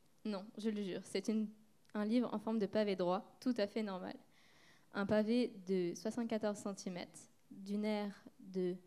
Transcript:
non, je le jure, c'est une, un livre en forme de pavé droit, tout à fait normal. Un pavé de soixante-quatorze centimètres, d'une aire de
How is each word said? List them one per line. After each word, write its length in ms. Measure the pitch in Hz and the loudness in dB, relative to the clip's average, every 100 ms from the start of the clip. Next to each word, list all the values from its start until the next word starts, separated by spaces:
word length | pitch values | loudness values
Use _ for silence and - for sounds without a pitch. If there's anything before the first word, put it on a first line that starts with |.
| - - | -20 -8
non, 200 | 214 196 208 - | -4 -4 -6 -4
je 140 | 220 | -2
le 120 | 208 | 0
jure, 200 | 196 180 | -2 -4
c'est 240 | - 190 190 | -2 -2 2
une, 200 | 214 214 - - - - | 2 0 -6 -20 -20 -6
un 100 | 208 | -2
livre 280 | 214 247 233 | 2 4 2
en 60 | 214 | 0
forme 200 | 220 226 | 0 0
de 80 | 196 | 2
pavé 300 | 214 208 185 | 2 2 2
droit, 400 | 175 190 - - | 2 2 -2 -2
tout 140 | 262 233 | 0 2
à 80 | 202 | 0
fait 160 | 226 | 0
normal. 340 | 214 185 190 - - - - - - - - | -4 -4 -8 -10 -16 -20 -20 -20 -20 -20 -6
Un 100 | 202 | -2
pavé 480 | 196 214 214 247 240 196 180 | 4 4 4 4 2 -2 0
de 260 | 190 175 | 2 2
soixante-quatorze 640 | - 220 240 233 220 214 202 | -2 -4 -2 -2 0 0 -2
centimètres, 640 | 208 190 190 175 - - - - _ | -4 -6 -6 -8 -10 -14 -20 -20 _
d'une 340 | 196 196 208 | -14 -4 0
aire 400 | 214 208 208 - - - | 0 0 -2 -6 -16 -18
de 340 | 190 185 180 180 | -6 0 0 -2